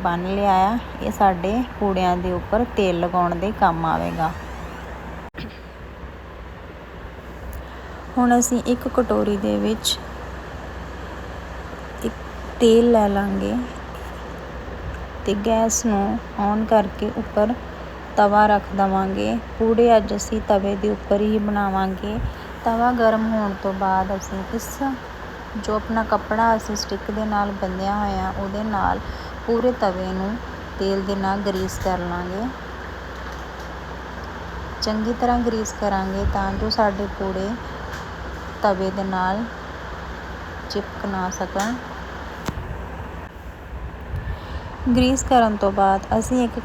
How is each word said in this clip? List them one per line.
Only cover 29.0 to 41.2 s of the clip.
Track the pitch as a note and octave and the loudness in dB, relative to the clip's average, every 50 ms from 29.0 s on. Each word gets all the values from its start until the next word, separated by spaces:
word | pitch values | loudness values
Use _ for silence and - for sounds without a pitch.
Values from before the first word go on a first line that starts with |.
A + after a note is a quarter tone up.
| - - - - - - - - - | -2 -6 -8 -8 -8 -8 -10 -6 0
ਪੂਰੇ | A3+ A#3 A3+ A#3+ B3+ A#3+ - | 2 2 4 4 2 2 4
ਤਵੇ | G#3+ F#3+ F3+ F#3 F#3 F#3 F#3 | 2 2 2 0 -2 -2 -2
ਨੂੰ | F#3 F#3+ G3+ A3+ A#3+ - - - - - - - - | -2 -2 -2 -2 -4 -6 -8 -10 -10 -10 -10 -4 -2
ਤੇਲ | G3 G3 G3 G3 | 0 2 2 0
ਦੇ | F#3+ G3+ G3+ | 0 0 -2
ਨਾਲ | G3 F#3+ F#3+ G3 G#3 | 0 0 0 0 0
ਗਰੀਸ | G3 G3+ F#3+ F#3 F#3 F3+ - - - | 0 -2 0 0 -2 -2 -4 -2 0
ਕਰ | F#3+ F#3 F3 | 0 0 0
ਲਾਂਗੇ। | F3+ F3 F3 F3 F3+ F3+ F#3 G3+ A#3 C4 - - - - - - - - - - - - - - - - - - - - - - - - - - - - - - - - - - - - - - - - - - - - - - | 0 -2 -2 -2 -4 -4 -4 -4 -4 -4 -4 -8 -10 -10 -10 -10 -10 -10 -10 -10 -10 -10 -10 -10 -10 -10 -10 -10 -10 -10 -10 -10 -10 -10 -10 -10 -10 -10 -10 -10 -10 -10 -10 -10 -10 -10 -10 -10 -10 -8 -8 -8 -8 -8 -6 -4
ਚੰਗੀ | - G#3+ G#3+ G#3+ G#3+ A#3 A#3 - | -2 0 0 0 0 0 0 2
ਤਰ੍ਹਾਂ | B3 A#3+ A#3+ B3 | 4 4 4 4
ਗਰੀਸ | A#3 A#3+ A3+ A3 G#3+ - - - | 2 2 0 0 -2 -4 -4 -2
ਕਰਾਂਗੇ | G#3 G3+ G3 F#3+ F#3+ F#3+ F#3+ G3 G3 - - | 0 0 2 0 0 0 0 0 0 2 2
ਤਾਂ | G3+ F#3+ G3 G3 | 2 0 0 0
ਜੋ | G3 G#3+ A3 | 0 -2 0
ਸਾਡੇ | - A#3+ G#3+ G#3 G3 G3 G#3 F#3+ - - | 2 4 4 4 2 0 -4 -4 -4 -4
ਪੂੜੇ | G3 F#3+ F#3 F#3 F#3+ G#3 A#3+ A3+ - - - - - - - - - - - - - - - - - - - - | -4 -2 -2 -2 -2 -2 -4 -6 -6 -8 -10 -8 -8 -8 -8 -10 -10 -10 -10 -10 -8 -8 -8 -8 -10 -10 -4 2
ਤਵੇ | - G#3 F#3+ F#3 F#3+ F#3+ | 2 2 4 4 0 0
ਦੇ | F#3 G3 F#3+ | 0 -2 -2
ਨਾਲ | F#3+ F#3 F#3 F#3 F#3 G3 A3 A#3 - - - - - - - - - - - - - - - - - - - - - - - - - | -2 0 0 2 2 0 0 -2 -4 -8 -10 -10 -10 -10 -10 -10 -10 -8 -8 -8 -8 -10 -10 -10 -10 -10 -10 -10 -10 -10 -10 -8 -4
ਚਿਪਕ | - G3+ G3 - - - - | -4 -4 -4 -4 -8 -6 -4
ਨਾ | G3+ G3 F#3+ | -4 -2 -2